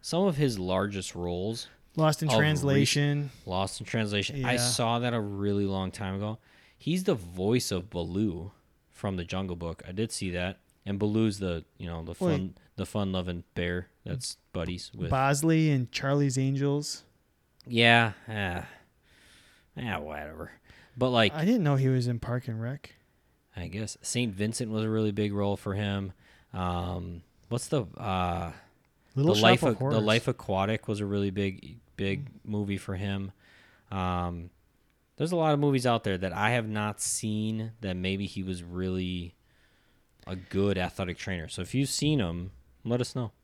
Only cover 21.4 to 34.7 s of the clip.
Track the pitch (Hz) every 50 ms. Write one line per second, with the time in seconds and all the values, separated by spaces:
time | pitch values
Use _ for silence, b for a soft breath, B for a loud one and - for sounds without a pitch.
21.4 | 165 190 247 240 175 147 143 135 135 131 131 127 120 123 120 117 - - 120 127
22.4 | - - 113 110 113 120 135 143 - - - _ _ _ _ _ _ _ _ _
23.4 | _ _ _ 98 87 87 82 101 110 101 - - - - - 120 123 117 95 95
24.4 | 104 107 110 - 123 107 110 110 110 110 110 110 110 107 101 104 104 104 101 101
25.4 | 101 101 101 98 - 104 95 101 104 101 101 98 98 95 92 b b b b b
26.4 | b b - 92 90 90 87 87 87 90 90 90 87 90 85 82 - _ _ _
27.4 | _ _ 120 120 - - - 143 107 82 - - - 107 92 92 90 87 87 85
28.4 | 87 82 80 B B B B _ _ _ _ _ _ _ _ 135 139 165 202 208
29.4 | 220 220 240 127 - 139 113 95 127 139 113 110 107 104 110 117 - - 120 -
30.4 | - - 98 95 98 101 110 107 - - 107 101 104 98 101 101 101 101 95 104
31.4 | 101 98 95 - - - - - _ _ _ - 98 98 98 95 143 131 - -
32.4 | _ - 107 104 104 98 101 92 - - 98 92 101 101 98 98 98 98 - b
33.4 | b b b b b b b b b b 101 95 92 90 90 90 87 87 87 85
34.4 | 85 90 _ _ _ _